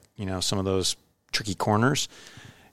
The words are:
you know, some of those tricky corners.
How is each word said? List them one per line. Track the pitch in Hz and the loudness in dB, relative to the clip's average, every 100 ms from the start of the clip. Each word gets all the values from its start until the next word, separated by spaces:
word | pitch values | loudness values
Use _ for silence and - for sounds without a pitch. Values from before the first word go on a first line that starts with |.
| _ - | _ -10
you | 95 | -6
know, | 92 | -4
some | - 101 | -2 0
of | |
those | 95 95 90 - _ _ _ | 2 2 0 -4 _ _ _
tricky | - 104 | -6 -4
corners. | 92 - 104 127 143 - - - - - - - | -2 2 4 4 2 -4 -10 -20 -20 -20 -20 -20